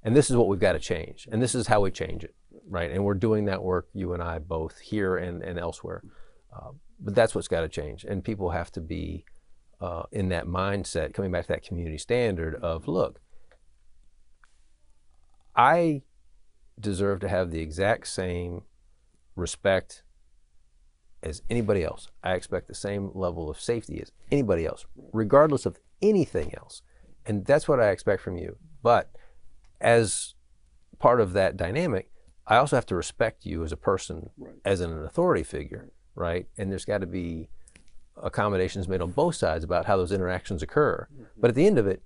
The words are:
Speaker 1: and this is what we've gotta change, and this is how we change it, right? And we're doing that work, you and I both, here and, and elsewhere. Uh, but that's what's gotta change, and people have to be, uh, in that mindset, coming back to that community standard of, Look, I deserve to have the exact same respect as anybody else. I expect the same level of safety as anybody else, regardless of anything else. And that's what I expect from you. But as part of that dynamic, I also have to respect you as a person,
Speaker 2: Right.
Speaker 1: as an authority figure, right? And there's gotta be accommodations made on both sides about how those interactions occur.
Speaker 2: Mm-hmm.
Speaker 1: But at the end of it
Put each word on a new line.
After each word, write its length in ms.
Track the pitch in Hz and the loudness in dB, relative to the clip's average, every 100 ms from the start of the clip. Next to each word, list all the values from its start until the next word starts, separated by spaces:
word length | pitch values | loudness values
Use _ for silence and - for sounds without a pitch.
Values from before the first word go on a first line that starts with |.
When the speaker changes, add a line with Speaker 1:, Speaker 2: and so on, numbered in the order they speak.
Speaker 1:
and 140 | 110 127 | 6 4
this 140 | 143 | 6
is 60 | 120 | 4
what 120 | 104 | 4
we've 120 | 98 | 4
gotta 180 | 98 85 | 2 2
change, 500 | - 87 82 - - | -2 -6 -6 -14 -6
and 120 | 110 | -2
this 120 | 123 | 0
is 120 | 127 110 | 0 2
how 140 | 110 | 2
we 80 | 98 | 2
change 340 | 95 80 82 | 0 -6 -6
it, 100 | 82 _ _ - - | -10 _ _ -20 -8
right? 240 | 90 85 | -6 -4
And 140 | 95 | -2
we're 100 | 101 | 0
doing 300 | 98 110 107 101 | 2 2 2 0
that 160 | 95 | -2
work, 260 | 92 90 - | 0 -2 -2
you 200 | 98 90 | -8 -6
and 80 | 87 | -4
I 160 | 85 82 | -4 -6
both, 400 | 80 82 80 - | -6 -6 -6 -10
here 380 | - 107 98 90 | -8 -2 0 -2
and, 260 | 90 87 | -4 -8
and 160 | - 87 | -8 -6
elsewhere. 440 | 85 - 90 90 - - - - _ | -6 -8 -10 -12 -14 -18 -18 -18 _
Uh, 160 | - - 139 - - | -18 -18 -18 -20 -12
but 140 | 143 | -2
that's 200 | 101 113 | 4 4
what's 140 | 98 - | 2 -2
gotta 200 | 82 82 | -2 -2
change, 360 | - 76 57 | -6 -8 -10
and 180 | - 98 | -8 -6
people 260 | 90 104 98 | -4 -4 -4
have 200 | 82 87 | -4 -6
to 80 | - | -10
be, 440 | 80 85 80 85 - - _ - _ _ | -8 -8 -6 -10 -12 -20 _ -20 _ _
uh, 240 | 87 85 - | -8 -8 -8
in 160 | - 95 | -2 0
that 160 | 87 71 | -2 -2
mindset, 680 | 90 95 101 87 82 78 | -2 0 -2 -2 -4 -4
coming 160 | - 98 | -4 -2
back 120 | 87 | -4
to 60 | 82 | -2
that 140 | 82 | -6
community 360 | - 87 82 78 | -4 -8 -6 -8
standard 560 | - 120 117 90 82 - | -2 0 0 -2 -4 -4
of, 320 | 87 80 107 | -4 -4 -4
Look, 320 | 175 - - _ - - _ _ _ - - - _ - - _ _ _ _ _ - _ - _ - - | -2 -2 -4 _ -20 -20 _ _ _ -20 -20 -20 _ -20 -20 _ _ _ _ _ -20 _ -20 _ -20 -4
I 480 | - 123 165 170 143 - _ - - - _ - - | 6 8 8 4 0 -6 _ -20 -20 -20 _ -20 -10
deserve 420 | 104 92 98 95 | -6 0 0 0
to 80 | 95 | 0
have 220 | 90 90 | 0 0
the 100 | 80 | -2
exact 460 | 80 78 98 113 - | -6 0 0 0 -2
same 560 | - 92 87 87 87 - _ _ _ _ _ _ | -6 -4 -4 -6 -10 -14 _ _ _ _ _ _
respect 680 | - 85 - 101 95 - - - _ _ - _ - _ _ _ _ _ - | -8 -6 -2 2 2 0 -20 -20 _ _ -20 _ -20 _ _ _ _ _ -12
as 200 | 80 78 - | -10 -6 -2
anybody 320 | 120 107 101 | 0 2 2
else. 260 | 78 - - - | 0 -6 -16 -8
I 120 | 87 | -2
expect 340 | 90 - 92 - | -2 -2 -8 -6
the 60 | |
same 360 | - 101 101 98 | -8 -4 -4 -4
level 360 | - 90 82 80 | -4 -4 -4 -8
of 100 | 78 | -6
safety 400 | - 120 - - | -4 -4 -4 -12
as 120 | - _ - | -12 _ -2
anybody 340 | 143 117 85 80 | 0 2 2 0
else, 200 | - - - - | -6 -14 -16 -6
regardless 540 | 110 107 135 156 139 - | -2 6 6 8 4 -2
of 120 | - _ _ | -6 _ _
anything 540 | 202 208 151 87 78 - | 4 4 2 0 -4 -8
else. 260 | - - _ _ - - - | -16 -20 _ _ -20 -18 -4
And 180 | 104 | -4
that's 220 | 95 143 - | 4 2 4
what 140 | 139 | 4
I 100 | 107 | 4
expect 320 | 92 - 95 | 4 0 0
from 140 | - 90 | -2 -6
you. 200 | 85 - - - | -8 -12 -20 -2
But 280 | 120 113 - - - - - - - - | 4 4 4 -10 -18 -18 -18 -18 -20 -2
as 540 | 113 117 110 - - - _ - _ - _ - | 6 6 4 -2 -8 -16 _ -20 _ -20 _ 4
part 200 | 131 123 | 6 6
of 120 | 101 | 4
that 240 | 92 95 67 | 4 2 2
dynamic, 540 | 85 120 175 101 - - - - - | -4 -2 -2 -2 -6 -20 -20 -20 2
I 100 | 110 | 4
also 200 | 143 131 | 4 2
have 100 | - | 0
to 80 | |
respect 500 | 92 80 - 113 - | -4 -4 -2 -2 -2
you 200 | 80 82 | -10 -6
as 80 | 82 | -6
a 40 | 80 | -4
person, 540 | - 95 - 82 - - | -2 -2 -2 -12 -12 -16
Speaker 2:
Right. 160 | - - | -18 -8
Speaker 1:
as 160 | 95 95 | -2 0
an 240 | 87 80 | -2 -6
authority 380 | 76 - 269 95 | -6 0 2 2
figure, 480 | - 73 71 - - - _ | -2 -8 -10 -12 -16 -20 _
right? 320 | - 87 87 - - | -6 -4 -4 -6 -8
And 140 | 98 | -6
there's 140 | 95 | -4
gotta 220 | - 104 92 | -2 -4 -2
be 420 | 90 85 82 78 - - - - - - - | -4 -6 -6 -10 -14 -16 -20 -18 -18 -18 -10
accommodations 720 | - - 104 98 92 98 90 | -6 0 0 2 0 -2 -2
made 120 | 92 | -2
on 80 | 87 | -2
both 240 | 90 170 | 0 0
sides 300 | 156 87 80 | 2 0 0
about 220 | 80 87 85 | 0 0 2
how 100 | 98 | 2
those 160 | 90 | 2
interactions 500 | 98 90 90 - 92 | 0 0 -4 -4 -6
occur. 460 | 98 - 143 87 - | -2 2 2 0 -6
Speaker 2:
Mm-hmm. 120 | - 117 - | -18 -20 2
Speaker 1:
But 120 | 120 | 2
at 40 | 117 | 6
the 100 | 185 | 6
end 120 | 175 | 6
of 80 | 101 | 2
it 160 | 101 | 0